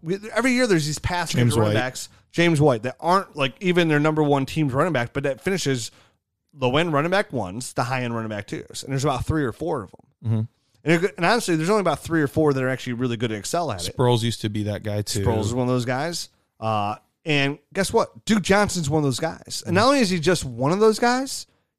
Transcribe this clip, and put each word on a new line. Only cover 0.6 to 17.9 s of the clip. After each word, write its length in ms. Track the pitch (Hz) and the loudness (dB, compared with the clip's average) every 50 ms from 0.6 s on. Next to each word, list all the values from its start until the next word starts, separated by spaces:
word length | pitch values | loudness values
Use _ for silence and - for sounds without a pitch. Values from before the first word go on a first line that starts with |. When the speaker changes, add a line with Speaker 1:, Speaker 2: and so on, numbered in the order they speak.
| 254 233 | 2 4
Speaker 1:
there's 180 | 196 160 147 | 2 2 2
these 140 | 151 151 - | 0 -4 -4
pass 320 | - - 180 175 170 156 - | -4 -4 -4 -4 -4 -2 0
Speaker 2:
James 200 | 123 123 120 113 | 2 2 4 4
Speaker 1:
catcher 80 | 117 | 2
running 120 | 110 107 104 | 2 2 2
Speaker 2:
White. 60 | 120 | 0
Speaker 1:
backs, 280 | 123 131 127 - - - - _ _ _ | 0 -2 -4 -10 -14 -16 -18 _ _ _
James 300 | - - 170 170 165 143 | 0 2 2 4 4 4
White, 220 | 147 151 127 113 104 | 4 4 4 2 0
that 120 | 127 123 - | -6 -6 -4
aren't, 360 | - 165 180 196 185 - - | 0 2 2 2 2 0 -4
like, 200 | 147 139 135 - - | -2 -2 -2 -2 -2
even 260 | 208 180 175 175 175 160 | -2 0 2 4 4 4
their 120 | 151 147 | 4 4
number 220 | 147 156 156 156 | 2 2 2 2
one 240 | 156 143 143 139 135 | 2 2 2 2 0
team's 260 | - - 160 156 139 120 | 0 0 0 0 0 2
running 200 | 135 156 185 156 | 0 0 2 0
back, 200 | 127 120 117 - | -2 -2 -2 -4
but 100 | 143 139 | -4 -4
that 180 | 143 131 110 | -4 -4 -4
finishes 500 | - 185 196 175 - 143 135 123 110 - - _ _ _ _ _ _ _ _ _ _ _ _ | -2 -2 -2 0 0 0 -2 -2 -4 -8 -12 _ _ _ _ _ _ _ _ _ _ _ _
low-end 400 | 147 131 123 123 147 170 175 156 | -2 0 2 2 2 2 2 2
running 160 | 139 147 175 | 0 0 2
back 200 | 180 196 208 - - | 0 0 0 -2 -4
ones 400 | 127 104 90 92 117 127 - - | -6 -6 -6 -8 -10 -12 -8 -4
to 100 | - 127 | -4 -4
high-end 300 | 123 135 131 123 120 117 | -2 -2 -4 -4 -4 -4
running 160 | 113 113 110 | -4 -4 -6
back 180 | 107 104 101 - | -6 -8 -8 -8
twos. 360 | - 156 - - - - - | -10 -10 -10 -12 -14 -14 -8
And 80 | - | -6
there's 120 | 135 135 127 | -4 -2 -2
about 220 | 151 135 120 - | -2 -2 -2 -2
three 180 | - 156 160 147 | -2 -2 0 0
or 80 | 120 | -2
four 320 | 104 - 156 170 165 135 101 | -4 -4 -6 -4 -4 -6 -6
of 80 | 87 | -10
them. 400 | - - _ _ _ _ - 113 | -16 -20 _ _ _ _ -4 -2
Speaker 2:
Mm-hmm. 100 | 110 110 110 117 _ _ _ _ _ _ - 143 | -2 -2 -2 -4 _ _ _ _ _ _ 0 2
Speaker 1:
And, 120 | 170 170 170 | 2 2 2
it, 80 | 202 - - | 0 -2 0
and 80 | 175 | 0
honestly, 300 | 175 220 240 - - 175 | 2 2 2 2 0 0
there's 140 | 156 156 170 | 0 2 2
only 120 | 214 220 | 2 2
about 180 | 190 175 170 - | 2 0 -2 -2
three 220 | - 139 165 165 | -4 -2 0 0
or 60 | 151 131 | 0 0
four 260 | - 160 160 151 139 | 2 2 2 2 2
that 100 | 131 131 | 2 0
are 60 | 127 | -2
actually 240 | 131 127 - 127 123 | -2 -4 -6 -6 -6
really 240 | 113 127 127 117 107 | -4 -2 -2 -2 -2
good 140 | 117 117 | -2 -4
and 80 | 110 104 | -4 -4
excel 320 | 95 - - 170 175 147 | -6 -4 -4 -4 -2 -4
at 160 | 110 92 - - | -4 -6 -8 -6
it. 80 | - | -2
Speaker 2:
Sproles 280 | - 131 123 123 117 110 | 2 2 4 4 4 2
used 180 | 120 110 - | 0 -2 -2
to 80 | - 110 | -4 -4
be 140 | 104 107 104 | -4 -2 -4
that 200 | 104 104 92 90 | -4 -4 -4 -4
guy, 180 | 107 104 104 | -4 -4 -4
too. 240 | 104 - - 104 98 | -4 -4 -2 -2 0
Speaker 1:
Sproles 160 | 123 113 110 107 | 0 0 0 0
is 80 | 98 120 | -2 -2
one 140 | 127 123 123 | -2 0 0
of 60 | 127 | 0
those 120 | 127 120 | 0 -2
guys. 440 | 117 127 131 147 170 175 165 - - _ _ _ _ _ - | -2 -4 -4 -4 -6 -6 -8 -10 -12 _ _ _ _ _ -8
Uh, 360 | 110 110 110 107 104 101 107 - _ _ _ _ - | -4 -2 -2 0 -2 -2 -4 -8 _ _ _ _ -4
and 340 | 170 151 143 139 139 143 160 _ _ - | -2 0 2 2 0 -2 -4 _ _ -4
guess 180 | 196 196 - | -4 -2 0